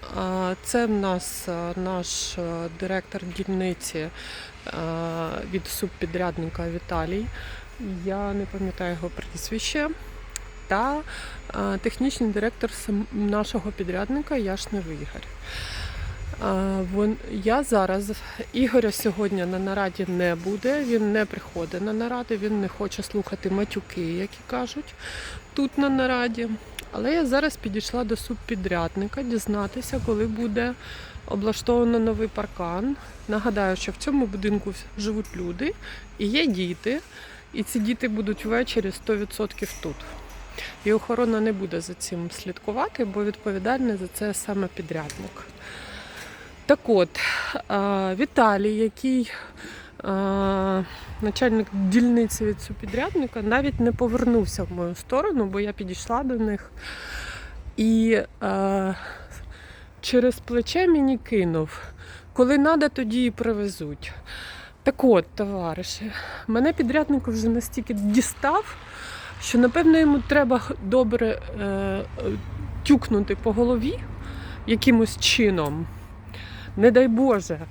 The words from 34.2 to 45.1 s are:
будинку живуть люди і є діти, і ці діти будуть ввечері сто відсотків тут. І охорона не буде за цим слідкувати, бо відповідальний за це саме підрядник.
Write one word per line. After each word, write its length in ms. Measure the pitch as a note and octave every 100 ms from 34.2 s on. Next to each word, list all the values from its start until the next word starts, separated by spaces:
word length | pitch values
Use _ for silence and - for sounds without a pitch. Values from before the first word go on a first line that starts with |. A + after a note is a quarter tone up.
| A#3
будинку 480 | G3 G3+ G3+ G3+ F#3 - -
живуть 380 | G#3 G#3+ G#3 F3+
люди 380 | F3 F3 D4 - - - - -
і 80 | G#3
є 200 | C4 D#4+
діти, 540 | F#3 F3+ F3 A3 C#4 - - - - -
і 100 | -
ці 160 | G#3 B3
діти 300 | G#3 A#3+ B3+
будуть 360 | G#3+ G#3 G#3
ввечері 480 | G#3+ A#3 B3 - G3
сто 240 | - - G#3+
відсотків 580 | G#3 - G#3 - G3+ -
тут. 140 | E3+ C#3 - - - - - - - -
І 80 | G#3
охорона 480 | A3 - A#3 A#3+ A3
не 120 | A3
буде 280 | G3+ F#3+ E3+
за 140 | E3+
цим 360 | F3 - F3 E3+
слідкувати, 760 | - F#3+ F3 - G#3+ G4 -
бо 200 | A3 F#3+
відповідальний 720 | G#3 G3+ G#3+ G3 F#3+ C4 B3 G3+
за 100 | F#3
це 280 | - G#3
саме 340 | G3 - G3+ F#3
підрядник. 720 | - D#3+ E3 D3